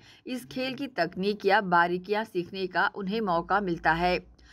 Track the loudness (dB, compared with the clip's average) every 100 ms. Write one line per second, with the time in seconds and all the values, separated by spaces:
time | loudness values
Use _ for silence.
0 | -12 -18 -10 -10 -8 -6 -4 -4 -6 -2
1 | -4 -2 -2 0 2 2 4 4 4 0
2 | -2 -4 -2 -4 -4 -4 -4 0 0 -2
3 | -4 -2 0 0 2 0 0 0 2 2
4 | 2 0 -4 -20 -20